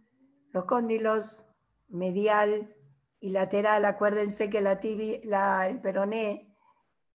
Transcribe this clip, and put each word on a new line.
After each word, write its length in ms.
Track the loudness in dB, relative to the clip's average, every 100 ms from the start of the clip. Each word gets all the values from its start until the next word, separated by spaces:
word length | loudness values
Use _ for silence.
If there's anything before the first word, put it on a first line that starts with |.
| _ _ _ _ _
los 140 | -6 0
cóndilos, 800 | 0 2 0 2 0 -2 -12 _ _ _ _ _
medial 880 | -6 -2 0 2 4 4 0 -4 -16 -20 _ _ _
y 120 | -4
lateral. 540 | -2 0 2 4 4 2
Acuérdense 640 | 2 0 2 -2 -2 -2
que 120 | 0
la 180 | 0 0
tibi-, 420 | -2 -4 -4 -6
la, 440 | -2 0 2 2 0
el 140 | -2
peroné 720 | -2 -2 -2 -2 -4 -6 -12 _ _ _ _ _ _